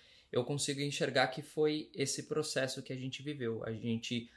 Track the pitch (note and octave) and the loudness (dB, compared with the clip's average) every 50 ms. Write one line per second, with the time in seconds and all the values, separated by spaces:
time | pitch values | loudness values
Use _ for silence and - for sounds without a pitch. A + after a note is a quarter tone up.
0 | - - - - - _ - B2 B2+ - C#3+ C#3 - - C#3 C3+ C#3+ C#3+ C#3+ - | -20 -20 -20 -20 -12 _ 0 0 2 2 0 0 0 0 0 0 -2 -2 0 0
1 | E3 C#3 B2 C3+ C3 C3+ - - C#3 - - D#3+ D3+ D3+ D3+ D3+ D3+ - - - | 0 4 6 6 4 4 2 -2 -8 -6 0 2 4 4 4 2 -2 -6 -4 -2
2 | C#3 C3+ - - - - D#3 D#3 D3 - - C3 C3 B2 - C3+ C3 - C3+ C3 | 0 0 0 -2 -4 -2 0 0 0 0 0 0 0 0 -2 -4 -6 -6 -6 -6
3 | B2+ C3 B2+ - C3 D3 D3 C#3 B2 A2+ A2+ A2 - A2+ A2+ A2 A2+ A#2 A2+ A2+ | -4 -6 -6 -6 -6 -6 -4 -2 -2 -2 -2 -2 -2 -4 -4 -2 0 0 0 0
4 | A#2 - B2 A#2 A#2 - - | 0 -2 -2 -4 -4 -6 -12